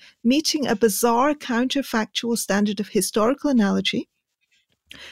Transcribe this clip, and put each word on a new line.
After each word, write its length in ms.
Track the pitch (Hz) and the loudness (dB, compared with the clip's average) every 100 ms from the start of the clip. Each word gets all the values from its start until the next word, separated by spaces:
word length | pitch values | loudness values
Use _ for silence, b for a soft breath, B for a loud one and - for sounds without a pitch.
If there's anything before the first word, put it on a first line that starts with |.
| b b | b b
meeting 440 | 233 285 311 302 262 | 0 2 0 -2 -2
a 80 | 214 | 2
bizarre 580 | 226 - 240 233 285 | 2 2 2 2 2
counterfactual 1040 | 294 - 233 254 277 - 226 214 - 233 233 | 0 -2 -2 0 -2 -2 -4 -4 -4 -4 -4
standard 420 | - 196 208 202 | 0 0 0 -2
of 100 | 202 | -2
historical 600 | 208 185 220 220 277 294 | -2 0 0 0 0 2
analogy, 600 | 247 196 190 196 254 - _ _ _ _ _ _ _ _ B B | 2 2 0 -2 -4 -8 _ _ _ _ _ _ _ _ B B